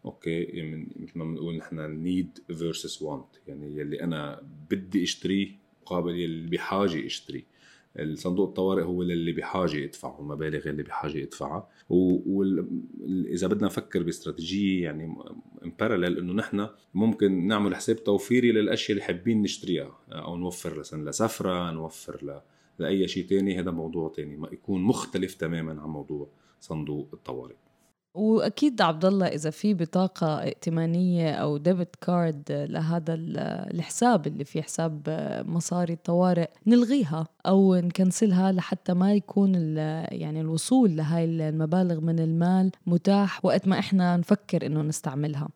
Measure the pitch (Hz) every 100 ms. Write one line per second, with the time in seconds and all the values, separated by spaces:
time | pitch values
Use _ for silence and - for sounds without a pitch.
0 | - - 82 82 87 87 78 80 - -
1 | - 82 80 82 85 82 - 80 78 78
2 | 85 92 82 - - 82 82 78 78 -
3 | 78 69 65 _ 76 71 73 76 73 -
4 | 85 78 73 69 69 - 76 98 92 92
5 | 87 - 92 98 98 - _ _ - 90
6 | 87 87 85 82 85 85 - 98 101 80
7 | - - - 64 - _ - _ _ -
8 | 76 78 92 92 92 - 95 95 85 90
9 | 90 85 85 80 - 92 87 73 71 -
10 | 65 71 73 73 78 76 76 73 73 -
11 | 76 76 69 - - 82 - _ _ 90
12 | 92 90 - 98 95 87 - 85 - -
13 | - 92 - 87 92 101 101 - - 92
14 | 85 82 82 76 82 98 98 92 82 76
15 | 80 - - - - - 85 - 110 98
16 | 87 85 87 101 - 101 107 - _ 92
17 | 113 107 101 92 90 107 101 90 - 110
18 | - 101 - 123 120 107 101 110 - 101
19 | - 90 110 110 98 - 95 80 69 -
20 | _ 78 78 87 90 85 85 78 - 78
21 | 73 69 110 - 98 90 87 80 80 -
22 | - - 71 71 _ _ _ - 80 98
23 | 90 95 90 98 98 92 92 85 80 82
24 | 80 - 73 73 80 - - 95 98 127
25 | - 95 92 - 80 82 80 76 76 76
26 | 69 76 71 _ _ _ - 80 73 73
27 | 73 - - 64 62 - _ _ _ _
28 | _ - 214 220 - - 294 226 175 160
29 | 190 196 180 - 156 - 208 190 165 185
30 | 185 - 165 151 - - - 165 165 175
31 | 180 175 160 - 139 147 156 185 170 -
32 | - 175 165 143 147 143 143 165 160 170
33 | 160 165 160 - - - - 170 - -
34 | 240 202 151 151 147 160 151 - 165 151
35 | 147 160 143 57 - 165 - 175 175 165
36 | - 175 180 175 165 _ 208 240 233 277
37 | 160 160 160 _ - 190 190 180 175 175
38 | 185 - 220 180 190 185 - 185 - 180
39 | 196 208 - 202 196 185 156 156 156 160
40 | - - 156 156 160 160 - 262 226 156
41 | 151 170 165 165 156 156 156 180 180 160
42 | 165 165 160 165 175 185 185 - - 170
43 | - 196 196 - 185 190 190 185 - 196
44 | 180 175 165 208 - 170 - 156 151 151
45 | 151 135 151 143 147